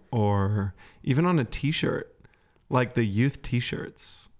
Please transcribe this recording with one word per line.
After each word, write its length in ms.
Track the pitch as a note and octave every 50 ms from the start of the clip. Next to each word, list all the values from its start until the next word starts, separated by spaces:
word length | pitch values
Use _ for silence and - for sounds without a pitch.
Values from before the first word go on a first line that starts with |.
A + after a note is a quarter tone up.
| - -
or 640 | - A2+ G#2 G2+ G2+ G2+ F#2+ G2 G#2 G#2+ G2 G2 - - - - - - -
even 220 | D3 B2+ C#3 E3+
on 140 | F3+ F3+ D#3
a 60 | A#2+
t-shirt, 720 | - - - - C#3+ D#3+ - - - - - - - - _ - - _ _ _ _ _ _ _ -
like 240 | C#3+ B2+ B2+ - -
the 120 | B2 A#2
youth 360 | G#2 G2 G#2+ B2 C#3 - -
t-shirts. 880 | - - - A#2+ B2 - - - - - - - - - - - - - _ -